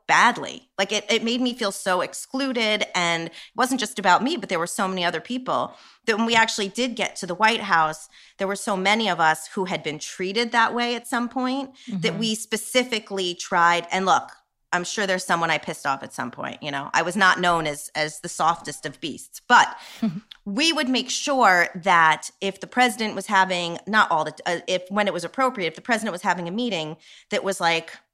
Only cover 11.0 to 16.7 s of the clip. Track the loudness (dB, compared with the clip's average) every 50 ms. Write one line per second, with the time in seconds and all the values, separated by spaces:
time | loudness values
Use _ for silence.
11 | -6 -4 -4 -2 -2 -4 -4 -4 -2 -2 -2 -4 -6 -8 -12 -16 -12 -8 -4 -2
12 | -2 -2 -2 -2 -2 -2 -2 -4 -6 -6 -6 -6 -4 0 0 0 0 0 -2 -6
13 | -6 -6 -6 -4 -4 -4 -4 -6 -6 -2 2 4 4 6 4 2 0 -2 -2 0
14 | 2 4 4 2 2 -4 -14 _ _ _ _ _ _ _ -2 -2 -2 -2 -4 -2
15 | 0 0 0 0 0 0 0 2 2 2 0 0 -2 -6 -8 -6 -4 -4 -4 -4
16 | -6 -10 -8 -8 -8 -8 -8 -10 -10 -10 -10 -10 -10 -8